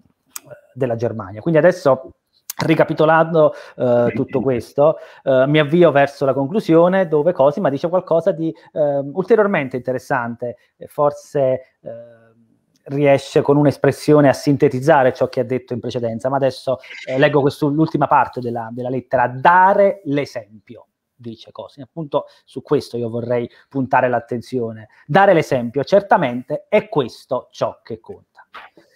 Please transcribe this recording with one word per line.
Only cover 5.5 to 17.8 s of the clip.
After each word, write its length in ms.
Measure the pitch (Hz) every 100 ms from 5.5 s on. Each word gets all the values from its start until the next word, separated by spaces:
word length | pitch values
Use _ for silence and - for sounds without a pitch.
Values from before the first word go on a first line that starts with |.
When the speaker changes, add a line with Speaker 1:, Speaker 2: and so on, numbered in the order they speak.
| 151
Speaker 1:
avvio 320 | 143 175 170
verso 340 | 139 139 - 135
la 80 |
conclusione, 720 | 135 135 208 - 165 180 190 180
dove 240 | 151 147
Cosima 380 | - 135 147 160
dice 180 | 139 170
qualcosa 440 | 180 175 165 165
di, 200 | 160 160 156 -
ehm, 380 | 160 147 143 139
ulteriormente 640 | 180 185 220 202 180 131 127
interessante, 800 | 123 127 - 135 117 117 123 110 _ -
e 120 | 156
forse, 920 | - 147 143 - 147 131 131 - _
ehm, 360 | - 117 117 117 113 113 117 _ _ _ -
riesce 500 | 139 143 139 - 151
con 140 | 135 143
un'espressione 720 | 147 - 139 131 - 151 139
a 40 |
sintetizzare 800 | 120 - 135 143 127 135 151 127
ciò 160 | 120 127
che 100 | -
ha 40 | 117
detto 280 | 127 -
in 60 | 120
precedenza, 480 | 123 123 117 113 127
ma 80 | 135
adesso, 420 | 135 - - 127 - - -
eh, 100 | 131
leggo 220 | 147 143
questo, 280 | 135 - 151
l'ultima 400 | 147